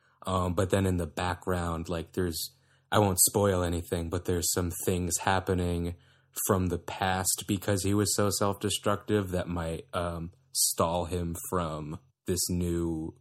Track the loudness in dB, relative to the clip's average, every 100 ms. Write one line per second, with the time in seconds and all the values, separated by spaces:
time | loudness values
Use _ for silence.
0 | _ _ -2 0 0 0 2 2 4 2
1 | -2 -2 -4 -2 -2 -2 -2 -4 -4 -6
2 | -4 -2 -2 -2 -8 -14 _ _ _ 4
3 | 4 4 4 6 4 4 2 0 -2 -4
4 | -2 -4 0 0 0 0 -2 -2 0 0
5 | 0 0 2 2 2 0 0 0 -2 -6
6 | -14 _ _ -4 2 2 2 -2 -4 -2
7 | 0 2 0 -2 -2 -2 0 0 2 2
8 | 2 2 2 2 0 0 -2 -2 0 -2
9 | 0 0 0 -2 -4 -4 -4 -6 -6 -6
10 | -4 -6 -8 -12 _ -2 0 2 2 0
11 | -2 -2 -2 -6 -4 -2 -2 -6 -8 -10
12 | -14 _ -4 -2 0 0 0 0 -2 -4
13 | -6 -10